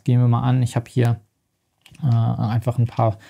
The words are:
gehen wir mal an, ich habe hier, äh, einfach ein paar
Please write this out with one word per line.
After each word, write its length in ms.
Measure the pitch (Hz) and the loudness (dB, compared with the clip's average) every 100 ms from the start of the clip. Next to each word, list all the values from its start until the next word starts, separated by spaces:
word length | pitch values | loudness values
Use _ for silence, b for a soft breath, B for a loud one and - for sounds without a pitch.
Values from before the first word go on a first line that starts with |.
gehen 160 | - 123 | 0 2
wir 80 | 123 | 2
mal 140 | 117 | 2
an, 200 | 127 127 | 0 0
ich 140 | 123 - | 0 -4
habe 140 | - | -6
hier, 280 | - 120 120 _ _ _ _ _ _ - - | -2 0 -2 _ _ _ _ _ _ -20 -6
äh, 120 | 143 | 0
einfach 640 | 117 117 120 113 117 120 120 | 0 0 -2 -2 -2 -2 -2
ein 80 | 117 | -2
paar 300 | - 113 107 B | 0 -2 -2 B